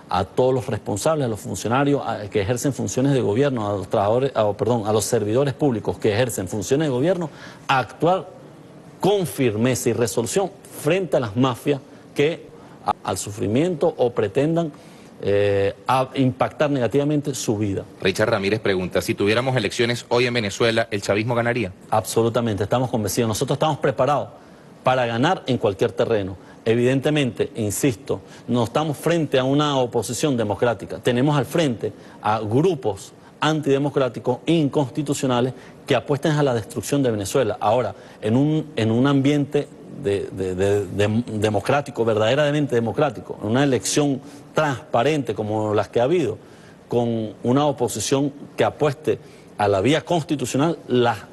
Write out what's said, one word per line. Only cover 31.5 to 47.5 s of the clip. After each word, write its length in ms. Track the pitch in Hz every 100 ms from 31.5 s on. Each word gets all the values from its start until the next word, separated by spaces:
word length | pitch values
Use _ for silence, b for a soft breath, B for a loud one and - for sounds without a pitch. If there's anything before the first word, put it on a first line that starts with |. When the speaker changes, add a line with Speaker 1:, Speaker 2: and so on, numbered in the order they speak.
| 170 147 107 - B B B
Speaker 1:
a 200 | 107 110
grupos 720 | 110 123 185 160 107 95 - - B -
antidemocráticos, 1000 | 151 156 143 135 143 143 127 120 123 123 -
inconstitucionales, 1080 | 170 139 156 127 - 143 139 131 123 131 B B B -
que 80 |
apuestan 420 | 120 - 143 165 147
a 60 |
la 120 | 139
destrucción 480 | 117 - 120 - 143
de 80 | 127
Venezuela. 460 | 107 98 139 107 -
Ahora, 340 | 104 123 107 B B B
en 160 | 107 123
un, 360 | 147 156 151
en 160 | - 110
un 160 | 117 139
ambiente 640 | 139 139 147 139 147 139 - - -
de, 260 | 101 98 -
de, 220 | - 95
de, 320 | 92 98 101 90
de, 360 | 98 104 110 120 107
democrático, 640 | 107 101 - 143 135 117
verdaderamente 720 | 113 104 110 135 147 147 135
democrático, 640 | 120 113 104 151 104 - -
en 80 | 104
una 120 | 123
elección 580 | 143 120 - 147 147 127 B B -
transparente 800 | - 151 120 - 117 135 156 120
como 400 | 107 104 107 107
las 140 | 107 -
que 120 | 120
ha 40 |
habido, 340 | 127 180 117 - B B B B -
con 460 | 120 117 113 107 -
una 220 | 120